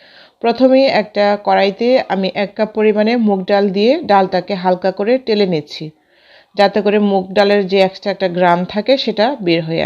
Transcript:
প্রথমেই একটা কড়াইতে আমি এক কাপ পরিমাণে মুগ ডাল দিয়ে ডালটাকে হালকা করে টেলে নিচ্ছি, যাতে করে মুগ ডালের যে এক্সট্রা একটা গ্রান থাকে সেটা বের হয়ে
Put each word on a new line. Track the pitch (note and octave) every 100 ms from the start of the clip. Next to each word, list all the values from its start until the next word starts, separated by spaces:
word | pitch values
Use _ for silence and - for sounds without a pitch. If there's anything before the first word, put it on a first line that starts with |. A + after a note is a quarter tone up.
| - - - _
প্রথমেই | A#3 A3+ C4 C4 C4+ G#3+
একটা | G3 G3+ G3+ G3+
কড়াইতে | G3+ F#3+ G3 G3 A#3+ B3+ -
আমি | G3 F#3+ -
এক | F#3+
কাপ | - G#3+ A3
পরিমাণে | G#3+ G#3 G#3+ B3 G#3+
মুগ | G3 F#3
ডাল | G3+ G3+ F#3
দিয়ে | A3 D#4+ A3+
ডালটাকে | G3+ F#3+ F3+ F3+ G3
হালকা | F#3 F3+ F#3+
করে | F#3 G#3 C4 B3+
টেলে | G#3 G3
নিচ্ছি, | D#3+ D3 - D#3 - _ _ _ - _ -
যাতে | G3 G#3
করে | G3+ G#3 G#3
মুগ | G3 F#3+ F#3+
ডালের | G3+ G#3 F#3
যে | G3 F#3+
এক্সট্রা | - G3+
একটা | F#3 F#3+ F3
গ্রান | F3+ F3 F3+
থাকে | G#3+ G#3 C4+
সেটা | - G3+ A3+ C4+
বের | F3+ E3+ D#3+
হয়ে | E3